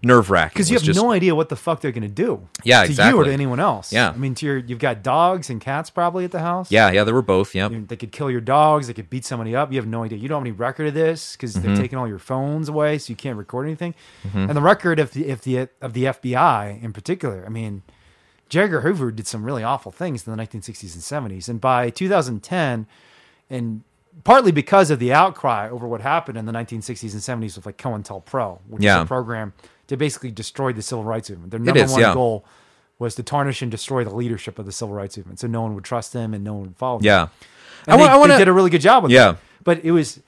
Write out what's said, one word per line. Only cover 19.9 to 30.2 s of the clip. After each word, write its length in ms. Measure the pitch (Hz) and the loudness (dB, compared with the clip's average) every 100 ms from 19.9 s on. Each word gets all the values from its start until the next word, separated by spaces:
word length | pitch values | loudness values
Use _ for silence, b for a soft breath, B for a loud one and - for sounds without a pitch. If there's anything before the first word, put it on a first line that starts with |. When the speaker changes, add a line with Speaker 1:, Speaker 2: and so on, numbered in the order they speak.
Speaker 2:
things 340 | - 175 123 113 | -10 -8 -8 -10
in 40 | |
the 40 | 110 | -10
nineteen 240 | 110 110 | -10 -12
sixties 340 | 104 104 98 | -16 -16 -16
and 80 | 85 | -16
seventies. 460 | - 147 117 95 113 | -10 -10 -8 -12 -10
And 100 | 117 | -4
by 280 | 131 123 123 | 0 2 0
two 200 | - 185 | -4 0
thousand 320 | 190 127 107 | 0 0 -6
ten, 440 | - 180 143 117 107 b b b b b _ | -6 -4 -2 -4 -8 b b b b b _
and 340 | 131 117 110 - _ _ 160 | -8 -8 -10 -14 _ _ -4
partly 280 | 190 262 220 | 6 6 6
because 380 | 147 - 196 160 | 2 4 4 4
of 80 | 139 | 2
the 140 | 123 | 2
outcry 580 | 143 185 - 139 110 110 | 4 4 0 -2 -2 -4
over 160 | 123 117 | -10 -10
what 120 | 113 | -8
happened 340 | 127 165 160 113 | -2 -4 -4 -10
in 80 | |
the 80 | 110 | -8
nineteen 300 | 117 113 113 | -8 -8 -10
sixties 320 | - 117 110 | -10 -12 -12
and 80 | 104 | -10
seventies 340 | 117 120 107 98 | -8 -8 -8 -12
with, 80 | |
like, 140 | 104 - | -16 -12
cointelpro, 800 | 131 107 98 98 - 135 104 90 95 | -8 -8 -10 -16 -8 -6 -6 -8 -16
which 120 | 107 | 0
is 40 | |
a 20 | 101 | 2
Speaker 1:
Yeah. 180 | 90 | 4
Speaker 2:
program 480 | 82 127 117 113 104 - b b _ | 2 -4 -6 -8 -10 -16 b b _
to 100 | 131 | -6
basically 340 | 151 - | -4 -6